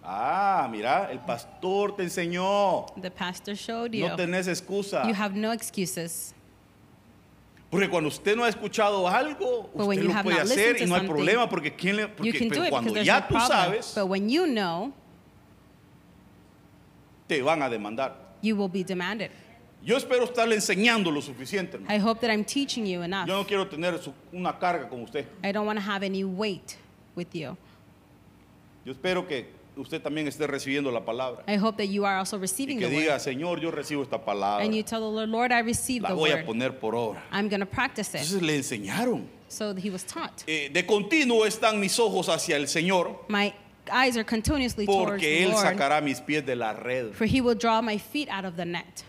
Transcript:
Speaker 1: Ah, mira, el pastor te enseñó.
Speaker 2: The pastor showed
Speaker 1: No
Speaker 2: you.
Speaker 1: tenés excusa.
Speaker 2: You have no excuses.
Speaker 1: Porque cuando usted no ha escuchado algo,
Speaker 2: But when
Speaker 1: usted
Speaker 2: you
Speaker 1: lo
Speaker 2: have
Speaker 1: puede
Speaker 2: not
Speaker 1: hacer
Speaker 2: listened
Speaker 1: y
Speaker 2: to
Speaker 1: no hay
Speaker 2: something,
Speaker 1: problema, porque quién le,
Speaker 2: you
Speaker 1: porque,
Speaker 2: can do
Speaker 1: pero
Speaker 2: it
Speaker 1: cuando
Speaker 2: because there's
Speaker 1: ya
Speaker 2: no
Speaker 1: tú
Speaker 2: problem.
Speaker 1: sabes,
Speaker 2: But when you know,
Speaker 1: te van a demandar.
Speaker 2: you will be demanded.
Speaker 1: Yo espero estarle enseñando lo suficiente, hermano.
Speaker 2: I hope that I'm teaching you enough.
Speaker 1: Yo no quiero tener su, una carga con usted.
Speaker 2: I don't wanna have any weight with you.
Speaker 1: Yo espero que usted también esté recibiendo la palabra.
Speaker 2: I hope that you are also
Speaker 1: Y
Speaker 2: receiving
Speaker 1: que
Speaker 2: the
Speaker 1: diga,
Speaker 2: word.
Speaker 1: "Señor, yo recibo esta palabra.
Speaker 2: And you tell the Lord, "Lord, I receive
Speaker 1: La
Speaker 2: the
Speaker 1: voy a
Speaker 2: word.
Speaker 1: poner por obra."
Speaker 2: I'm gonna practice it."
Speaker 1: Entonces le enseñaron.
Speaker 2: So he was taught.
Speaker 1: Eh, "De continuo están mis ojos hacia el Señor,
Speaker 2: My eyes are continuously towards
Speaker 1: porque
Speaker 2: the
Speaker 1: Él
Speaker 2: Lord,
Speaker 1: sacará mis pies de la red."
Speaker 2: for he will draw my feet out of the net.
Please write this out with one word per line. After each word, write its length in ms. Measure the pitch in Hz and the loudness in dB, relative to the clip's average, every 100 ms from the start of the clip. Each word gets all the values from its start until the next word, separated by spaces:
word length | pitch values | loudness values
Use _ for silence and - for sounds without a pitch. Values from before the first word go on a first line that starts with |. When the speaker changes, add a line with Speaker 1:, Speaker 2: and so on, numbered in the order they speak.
Speaker 1:
Ah, 640 | 82 98 123 180 202 185 131 | -6 -4 0 2 2 2 0
mira, 380 | 110 113 160 196 | -2 2 2 0
el 80 | 127 | -6
pastor 760 | - 117 - - 180 196 202 196 | -6 -6 -6 -8 -2 0 0 -2
te 80 | |
enseñó. 840 | 180 175 170 175 185 202 202 165 - - | -4 -2 -2 -2 2 4 4 2 -2 -10
Speaker 2:
The 80 | 180 | -12
pastor 460 | - 180 180 - 202 | -6 -8 -6 -8 -8
showed 340 | - 233 233 | -6 -6 -4
Speaker 1:
No 180 | 220 180 | -2 -2
Speaker 2:
you. 60 | 170 | 0
Speaker 1:
tenés 300 | 175 180 180 | 0 0 0
excusa. 560 | 175 - 196 196 170 135 | -4 -2 -4 -2 0 0
Speaker 2:
You 60 | |
have 200 | 202 208 | 0 -2
no 160 | 196 214 | -2 -2
excuses. 800 | 226 - - 175 - 170 - - - - - _ - - - - - - - - - - | -4 -6 -4 -4 -4 -8 -8 -12 -16 -20 -20 _ -20 -20 -20 -20 -20 -20 -20 -20 -20 -4
Speaker 1:
Porque 220 | 175 196 | 0 2
cuando 180 | 175 151 | 2 0
usted 280 | - 196 220 | -2 0 2
no 80 | |
ha 40 | 240 | 2
escuchado 600 | 202 208 - 208 202 180 | 0 -4 2 2 4 4
algo, 600 | 208 294 294 453 480 403 | 2 0 -2 -2 -2 -4
Speaker 2:
But 120 | - 202 | -2 2
when 100 | 196 | 4
Speaker 1:
usted 40 | |
Speaker 2:
you 60 | 196 | 4
Speaker 1:
lo 60 | |
Speaker 2:
have 80 | 170 | 2
Speaker 1:
puede 120 | 190 170 | 4 4
Speaker 2:
not 80 | 190 | 4
Speaker 1:
hacer 280 | 277 220 | 6 6
Speaker 2:
listened 20 | 240 | 4
Speaker 1:
y 40 | |
Speaker 2:
to 40 | 180 | 4
Speaker 1:
no 80 | |
hay 60 | 180 | 2
Speaker 2:
something, 140 | 190 151 | 2 2
Speaker 1:
problema, 320 | 151 226 226 | 4 4 4
porque 240 | 180 147 | 0 -4
quién 220 | - 180 208 | -2 0 0
le, 60 | |
Speaker 2:
you 60 | 208 - | -2 -2
Speaker 1:
porque, 220 | 220 233 | -2 0
Speaker 2:
can 100 | 233 | 0
do 60 | |
Speaker 1:
pero 100 | 285 339 | 2 2
Speaker 2:
it 40 | |
Speaker 1:
cuando 220 | 269 226 | 0 0
Speaker 2:
because 120 | 208 | 2
there's 20 | 202 | 4
Speaker 1:
ya 140 | 240 | 4
Speaker 2:
no 60 | - | 4
Speaker 1:
tú 80 | |
Speaker 2:
problem. 140 | 226 247 | 2 4
Speaker 1:
sabes, 440 | 254 180 208 - - | 4 4 0 -4 -2
Speaker 2:
But 100 | 190 | 0
when 220 | 190 208 | 0 2
you 160 | 285 359 | 2 2
know, 460 | 226 185 165 240 - - - - - - - - - - - - - - - - - - - - - - - - | 2 0 -2 -6 -10 -20 -20 -20 -20 -20 -20 -20 -20 -20 -20 -20 -20 -20 -20 -20 -20 -20 -20 -20 -20 -20 -20 -2
Speaker 1:
te 160 | 160 | 2
van 180 | 131 160 | 2 2
a 60 | 135 | 2
demandar. 440 | 113 104 113 135 - - - | -2 -4 -4 -6 -6 -20 -4
Speaker 2:
you 140 | 208 | -2
will 140 | 208 196 | 0 0
be 160 | 185 | -2
demanded. 480 | 180 185 180 214 180 - - - - - | -4 -4 -4 -4 -8 -10 -20 -20 -20 -16
Speaker 1:
Yo 140 | 127 254 | 0 0
espero 280 | - 247 | 2 2
estarle 300 | 240 240 226 | 2 2 2
enseñando 560 | 214 - 185 233 226 175 | 2 2 4 4 4 2
lo 80 | 147 | 0
suficiente, 540 | 127 120 131 196 180 170 | -4 -12 -4 -4 -4 -8
hermano. 160 | 185 | -2
Speaker 2:
I 60 | 208 | 2
hope 220 | 208 226 | 2 2
that 100 | 240 | 0
I'm 140 | 214 | 0
teaching 420 | 208 285 277 - 208 | 0 -2 -2 -2 -4
you 160 | 175 | -4
enough. 240 | 175 196 170 | -4 -4 -2
Speaker 1:
Yo 100 | 196 | -2
no 80 | |
quiero 220 | 196 202 190 | 0 -2 -2
tener 320 | 151 175 165 | -2 -2 -2
su, 120 | 143 - - | -8 -16 -16
una 240 | 180 180 - | -6 -4 -2
carga 320 | 180 170 127 | 0 0 -4
con 140 | 127 | -12
usted. 240 | 113 147 127 - | -6 -6 -8 -6
Speaker 2:
I 80 | 196 | -4
don't 160 | 208 214 | -2 -2
wanna 140 | 214 | -2
have 240 | 196 196 | -4 -4
any 180 | 196 190 | -2 -4
weight 540 | 196 185 220 175 - - - - - - | -4 -4 -4 -6 -10 -20 -20 -20 -16 -12
with 180 | 170 | -8
you. 220 | 170 123 175 - - - - - - - - - - - - | -8 -10 -12 -18 -20 -20 -20 -20 -20 -20 -20 -20 -20 -20 -20
Speaker 1:
Yo 80 | 120 | -14
espero 340 | 131 185 180 180 | -6 -2 -2 -2
que 200 | 139 107 - - - | -6 -6 -18 -20 -14
usted 240 | 131 160 | -8 -6
también 240 | 151 151 147 | -4 -4 -4
esté 200 | 131 147 | -2 -4
recibiendo 420 | 135 120 139 139 | -2 -2 -2 0
la 140 | 117 | -2
palabra. 400 | 101 117 131 120 - | -4 -4 -4 -6 -2
Speaker 2:
I 100 | 208 | 2
hope 200 | 220 214 | 2 0
that 120 | 202 | -2
you 140 | 202 | 0
are 120 | 202 190 | 0 0
also 180 | 190 208 | -2 -4
Speaker 1:
Y 40 | |
Speaker 2:
receiving 380 | 185 - 277 269 | -4 -4 -4 -2
Speaker 1:
que 100 | 123 | 0
Speaker 2:
the 80 | 147 | 2
Speaker 1:
diga, 160 | 156 | 2
Speaker 2:
word. 80 | 135 | 2
Speaker 1:
"Señor, 400 | 139 131 175 170 | 0 -4 -4 -2
yo 100 | 165 | -4
recibo 320 | 147 135 147 | -4 -4 -4
esta 220 | 131 113 | -2 -4
palabra. 400 | - 101 98 104 | -2 0 0 0
Speaker 2:
And 100 | 214 | 0
you 80 | 220 | -2
tell 180 | 214 226 | -2 -4
the 60 | 220 | -4
Lord, 220 | 214 220 | -4 -2
"Lord, 240 | 220 240 | 0 2
I 80 | 240 | 2
receive 420 | 226 233 - 254 | 2 -2 -2 -4
Speaker 1:
La 60 | 196 | -2
Speaker 2:
the 60 | |
Speaker 1:
voy 160 | 185 156 | 2 4
a 60 | 143 | 4
Speaker 2:
word. 100 | 156 | 0
Speaker 1:
poner 340 | 113 127 - | -2 -2 -2
por 140 | 110 | -2
obra." 280 | 113 113 92 - | 0 -2 -6 -4
Speaker 2:
I'm 180 | 196 214 | -2 0
gonna 180 | 196 190 | 0 -2
practice 420 | - 254 - 208 | -2 -2 -2 -6
it." 80 | 151 | -4
Speaker 1:
Entonces 200 | 151 196 | -2 0
le 140 | 165 151 | 2 0
enseñaron. 720 | 127 117 98 135 247 214 87 - - | 0 -6 -4 -2 0 -2 -4 -18 -16
Speaker 2:
So 240 | - 214 190 | -8 -6 -4
he 140 | 196 | -6
was 140 | 185 | -6
taught. 380 | - 330 285 - - | -10 -8 -8 -10 -4
Speaker 1:
Eh, 220 | 156 139 | -4 0
"De 120 | 156 | -2
continuo 600 | 180 208 202 311 269 233 214 | 2 2 4 2 6 6 4
están 320 | 214 233 214 | 4 2 4
mis 200 | 196 - | 0 2
ojos 280 | 226 190 175 | 2 2 2
hacia 280 | 160 - 147 | 0 2 0
el 100 | 143 | 2
Señor, 580 | 170 170 190 175 - - | 0 4 2 2 -4 -4
Speaker 2:
My 240 | 208 202 - - - - | 0 0 -2 -20 -20 -2
eyes 240 | 233 262 233 | 2 4 2
are 80 | |
continuously 600 | 220 226 208 302 247 - 202 | 0 0 2 2 0 0 2
towards 240 | 196 185 | 4 4
Speaker 1:
porque 140 | 202 156 | 2 2
Speaker 2:
the 160 | 156 | 4
Speaker 1:
Él 60 | 185 | 4
Speaker 2:
Lord, 120 | 214 | 4
Speaker 1:
sacará 360 | 185 - 139 151 | 4 4 4 4
mis 180 | 147 123 | 2 -2
pies 240 | - 151 | -2 -2
de 120 | 135 123 | 0 -2
la 160 | 113 | -2
red." 400 | 107 120 127 113 | -4 -4 -2 -4
Speaker 2:
for 140 | 101 220 | -2 2
he 140 | 262 | 4
will 160 | 247 226 | 4 2
draw 240 | 233 226 | 2 2
my 160 | 233 214 | 2 -2
feet 300 | - 294 285 | -4 -6 -4
out 140 | 196 | -6
of 120 | 190 170 | -6 -6
the 80 | |
net. 400 | 170 175 - - | -4 -6 -8 -16